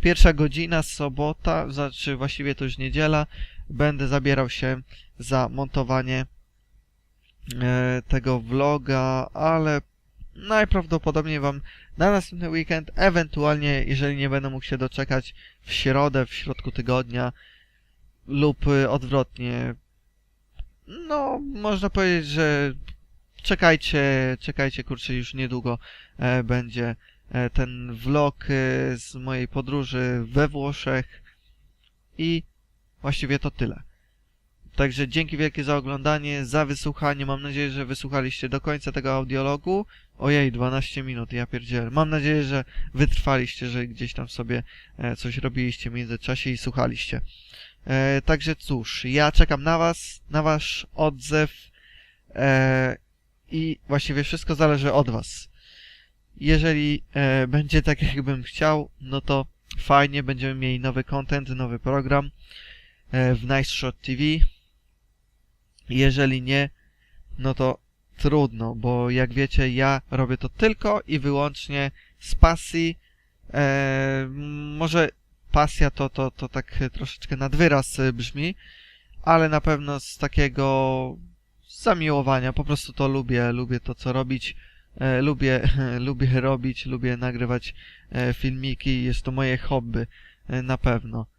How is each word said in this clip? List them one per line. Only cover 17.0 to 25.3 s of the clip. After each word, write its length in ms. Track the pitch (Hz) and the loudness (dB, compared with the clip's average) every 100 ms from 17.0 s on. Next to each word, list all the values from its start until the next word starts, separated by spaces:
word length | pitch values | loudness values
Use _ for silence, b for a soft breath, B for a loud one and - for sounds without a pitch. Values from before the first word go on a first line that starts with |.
| 123 120 123 - b b b b b b - _ - | 0 -4 -4 -6 b b b b b b -20 _ -6
lub, 400 | 139 151 143 147 | 2 2 2 4
e, 220 | 139 135 | 4 4
odwrotnie. 880 | 131 123 139 131 - 123 123 123 120 _ _ _ _ _ _ _ - - _ - | 0 0 0 0 -4 -6 -4 -6 -8 _ _ _ _ _ _ _ -16 -16 _ -20
No, 540 | 302 339 302 269 277 285 | -16 -4 -2 -2 -4 -6
można 360 | 277 208 202 196 | -6 -2 0 0
powiedzieć, 400 | - 185 175 151 | 2 2 2 0
że 440 | 147 156 147 143 135 - - - - _ - | 2 4 4 0 -4 -12 -16 -20 -20 _ -8
czekajcie, 580 | - 202 175 160 - 151 139 135 131 127 | 0 4 6 4 2 2 4 2 0 -2
czekajcie, 440 | - - 139 - | -6 -2 -2 -2
kurczę, 300 | 123 123 - | -8 -8 -4
już 200 | 127 120 | -6 -6